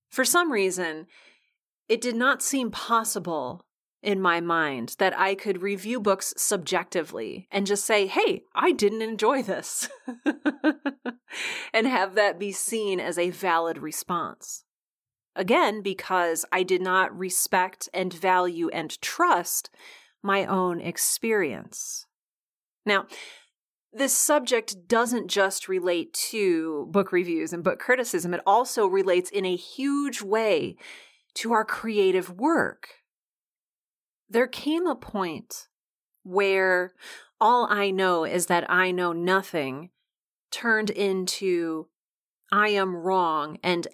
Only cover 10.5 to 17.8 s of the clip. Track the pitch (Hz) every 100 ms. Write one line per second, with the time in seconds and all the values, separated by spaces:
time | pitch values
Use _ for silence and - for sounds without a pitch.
10.5 | 294 302 - 277 269 247 240 _ - -
11.5 | - - 226 247 247 190 202 202 175 202
12.5 | 185 - 226 208 180 135 170 175 170 190
13.5 | 165 165 160 156 - - 175 120 - -
14.5 | - _ _ _ _ _ _ _ - 185
15.5 | 294 285 214 196 190 - 185 170 165 -
16.5 | 185 185 180 185 185 185 175 185 - -
17.5 | 190 185 -